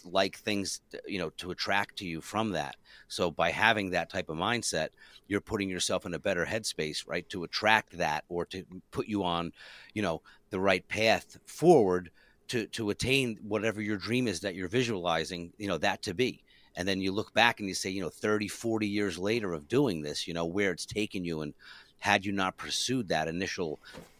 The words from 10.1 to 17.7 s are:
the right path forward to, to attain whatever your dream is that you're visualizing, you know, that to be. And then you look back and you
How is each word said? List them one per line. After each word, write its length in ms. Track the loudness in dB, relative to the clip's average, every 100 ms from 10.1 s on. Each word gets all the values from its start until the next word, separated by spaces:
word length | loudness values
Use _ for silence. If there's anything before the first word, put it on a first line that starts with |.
| -2 -6 -20 _
the 80 | 0
right 280 | 4 2 2
path 500 | 2 4 4 0 -20 -16
forward 640 | 2 8 8 8 4 0 -14 -20 _ -6
to, 180 | -4 -4
to 240 | -4 -2
attain 480 | -2 2 2 2 -2
whatever 400 | -4 -2 0 -2
your 160 | -2 -4
dream 300 | -2 0 0
is 140 | -2
that 120 | -4
you're 140 | -4 -2
visualizing, 840 | 0 0 0 0 0 0 -6 -8 -6
you 100 | -2
know, 120 | 0
that 240 | 0 0
to 100 | -2
be. 300 | 0 0 -2 _ -20 -14 -6
And 120 | -2
then 140 | 0
you 100 | 0
look 220 | -2 -2
back 260 | 4 4 2
and 80 |
you 80 | -4